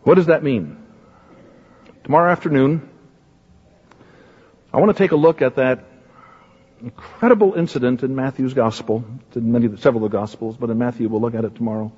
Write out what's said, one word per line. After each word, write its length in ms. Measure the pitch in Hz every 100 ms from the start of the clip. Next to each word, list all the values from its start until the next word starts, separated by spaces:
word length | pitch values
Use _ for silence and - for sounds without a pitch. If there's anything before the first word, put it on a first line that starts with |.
What 120 | - 180
does 120 | 165
that 140 | 156
mean? 360 | 147 117 76 - - - _ _ _ - - - _ _ - - -
Tomorrow 260 | 151 175
afternoon, 560 | 175 175 143 135 160 - - _ _ _ _ _ _ _ _ _ _ - _ - _ _ _ _
I 40 | -
want 180 | 202 -
to 20 |
take 140 | 190
a 60 | 156
look 240 | 160 156
at 140 | 131 131
that 280 | 131 127 - _ _ - - - _ _ _ _
incredible 720 | 123 - - - 233 226 202 180
incident 480 | 170 135 123 127
in 120 | 131 131
Matthew's 380 | 135 135 131
gospel. 500 | 131 113 113 - 110 113 127 _
It's 100 | 123
in 140 | 113
many, 240 | 120 117 98
several 280 | 143 117 107
of 60 |
the 60 | 101
gospels, 380 | 107 - 113 113
but 140 | 117
in 80 | 113
Matthew 320 | 123 117 110
we'll 100 | 110
look 160 | 117 113
at 80 |
it 120 | 110 -
tomorrow. 360 | 117 110 110